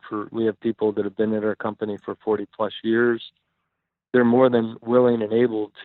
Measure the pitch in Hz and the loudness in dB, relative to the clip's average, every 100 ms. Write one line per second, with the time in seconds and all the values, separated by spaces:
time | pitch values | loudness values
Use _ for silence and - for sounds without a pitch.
0 | - 107 104 113 113 104 113 110 107 104 | -8 -8 -8 -4 -4 -2 -6 -2 -2 -2
1 | 101 98 110 107 107 101 110 104 107 101 | -6 -4 -2 -2 -4 -4 -8 -6 -8 -8
2 | - 101 - 104 101 _ 107 - 110 113 | -10 -10 -4 -4 -4 _ -6 -6 -2 2
3 | 120 117 - _ _ _ _ _ _ _ | 2 0 -6 _ _ _ _ _ _ _
4 | _ 127 120 120 131 120 113 113 113 123 | _ 2 4 4 4 4 -2 -8 0 4
5 | 123 117 107 113 123 110 107 - | 4 2 0 2 2 0 -6 -8